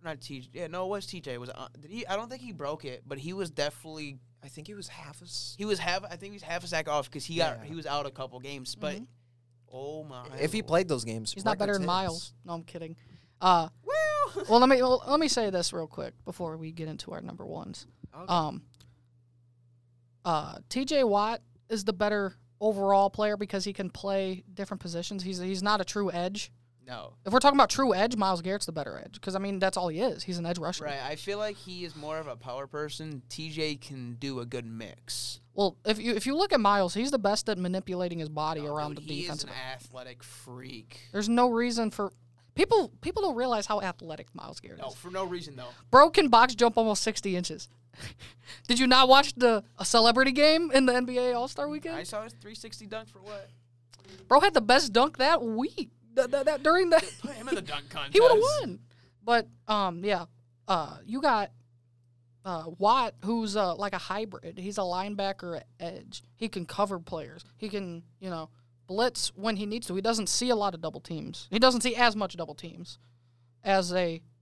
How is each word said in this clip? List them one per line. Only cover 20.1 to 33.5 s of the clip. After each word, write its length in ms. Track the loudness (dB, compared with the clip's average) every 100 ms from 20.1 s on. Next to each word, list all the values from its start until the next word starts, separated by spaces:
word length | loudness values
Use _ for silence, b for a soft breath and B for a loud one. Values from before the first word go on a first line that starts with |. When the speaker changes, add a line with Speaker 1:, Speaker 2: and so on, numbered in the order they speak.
| _
Speaker 3:
uh, 340 | -2 -2 -2 -14 -8
T 160 | -6
J 180 | -2 2
Watt 360 | 2 2 0 -4 _ _ _
is 160 | -6
the 80 | -4
better 420 | 0 0 0 -2 -6 _ _
overall 480 | -2 0 4 6 4
player 260 | 2 -2 0
because 280 | -4 -4
he 80 | -4
can 180 | -6 -8
play 540 | -6 -4 -2 -2 -6 -12
different 280 | -12 -8 -8
positions. 420 | -8 -8 -6 -8
He's, 160 | -6 -6
he's 240 | -6 -2
not 180 | 2 2
a 40 |
true 260 | 0 -2 -2
edge. 400 | 0 -4 -4 -10 _ _ _ -14
Speaker 1:
No. 260 | -14 -14 -12 2
Speaker 3:
If 60 |
we're 40 | 6
talking 160 | 6 8
about 120 | 4
true 240 | 6 2
edge, 220 | 4 2 2
Myles 240 | 0 0
Garrett's 220 | -2 -4 -4
the 60 |
better 260 | -6 -8 -10
edge 220 | -14 -12
'cause, 140 | -6
I 40 | -6
mean, 200 | -4 0
that's 180 | 0 0
all 120 | -4
he 120 | -2
is. 220 | -2 -4
He's 140 | -8 -6
an 80 | -4
edge 120 | -4
rusher. 260 | -4 -6
Speaker 1:
Right. 140 | -6 -8
I 140 | -8 -8
feel 200 | -8 -6
like 180 | -6 -8
he 280 | -14 -12
is 100 | -12
more 240 | -10 -8 -8
of 80 | -8
a 80 | -12
power 300 | -10 -10 -10
person. 560 | -8 -8 -8 -10 -12 -12
T 220 | -12 -10